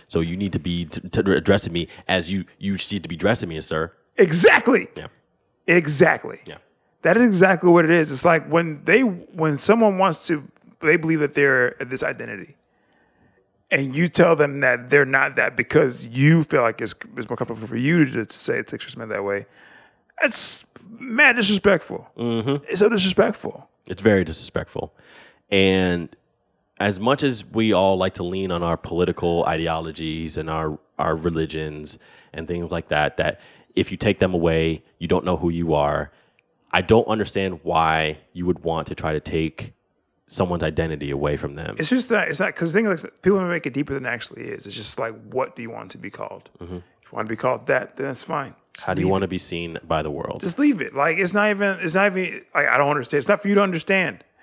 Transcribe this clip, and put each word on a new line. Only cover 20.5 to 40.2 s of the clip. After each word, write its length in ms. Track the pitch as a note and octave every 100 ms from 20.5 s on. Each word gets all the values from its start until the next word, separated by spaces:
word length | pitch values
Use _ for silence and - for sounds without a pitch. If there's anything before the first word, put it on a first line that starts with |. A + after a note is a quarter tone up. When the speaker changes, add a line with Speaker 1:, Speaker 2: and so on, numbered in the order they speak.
| - - - - A#3
Speaker 2:
mad 380 | B3+ A3+ C#4+ A#3+
disrespectful. 680 | G3 G3+ G3 F3 - - - -
Speaker 1:
Mm-hmm. 480 | A#2 A2+ A2+ C#3+ -
Speaker 2:
It's 100 | F3+
so 80 | G#3
disrespectful. 800 | G#3+ F#3+ F#3 A3 - - - - _ -
Speaker 1:
It's 140 | F2+
very 220 | G#2+ G2
disrespectful. 720 | D#2+ D2+ - - - - - _ _ - - _ -
And 640 | G2 F#2+ F#2+ F2+ F2 E2 _ _ _ _ _ _ -
as 220 | G2+ F#2+
much 220 | A#2 C#3+
as 220 | C#3+ A2+
we 280 | G2+ A2+ A2
all 240 | F#2 F#2+ F#2
like 180 | F#2+
to 80 | -
lean 280 | F2 F#2+ F#2+
on 100 | E2+
our 140 | E2+ E2+
political 680 | - E2+ F2+ F2 F2 E2+ D#2+
ideologies 920 | D#2+ E2 E2 E2 D#2 D#2+ D#2+ D#2+ D#2
and 120 | D#2
our, 300 | D#2+ D#2 D2 _ -
our 180 | E2 D#2+
religions 840 | E2+ E2 D#2 D#2 D#2 D2+ D2+ - _ - _
and 140 | D2+ D#2+
things 240 | F2 E2+
like 180 | E2+ -
that, 280 | D2+ D2 -
that 240 | D#2+ - - _ _
if 160 | - -
you 60 | -
take 240 | A2 F#2+
them 120 | F#2+
away, 500 | E2+ E2+ D#2+ E2 D#2+ _ -
you 100 | E2+
don't 160 | F2+
know 120 | F#2 E2
who 140 | E2+
you 240 | E2+ E2
are. 380 | D2+ D2 D2+ D2+ _ _ _ _ _ -
I 120 | F2+
don't 240 | F2+ A2 -
understand 520 | A2 F#2+ G2 F#2+ E2+
why 560 | E2+ E2 D#2+ D#2+ D#2 D#2 _
you 140 | F2 F2
would 140 | F2
want 220 | E2+ D#2+ D2+
to 60 |
try 180 | - D#2
to 80 | D2+
take 520 | - E2 D#2+ - - _ _ _ _ _